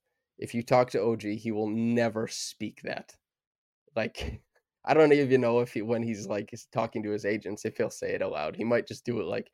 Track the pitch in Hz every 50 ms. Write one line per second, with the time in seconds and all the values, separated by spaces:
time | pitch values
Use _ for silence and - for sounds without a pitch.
0 | _ _ _ _ _ _ _ - - - - 120 117 - 131 123 127 127 - 120
1 | 98 117 113 107 104 104 104 110 107 113 107 104 110 107 107 113 113 117 120 117
2 | 117 117 104 110 113 117 - - - - - - 110 104 - - - - - -
3 | - - - _ _ _ _ _ _ _ _ _ _ _ _ _ _ _ _ 113
4 | 110 117 - - - - 117 - - _ _ _ _ _ _ _ - - 139 156
5 | 156 147 147 147 143 127 131 127 123 117 117 120 120 117 - 117 104 110 120 117
6 | 113 117 113 101 107 98 107 104 104 - - 113 - - - 120 113 113 - 117
7 | 104 104 104 107 110 101 104 104 - 90 104 104 - 110 - - 117 104 - -
8 | - - - - 95 95 82 76 76 78 87 90 107 117 120 117 - - 107 -
9 | - - 120 110 92 80 104 110 - -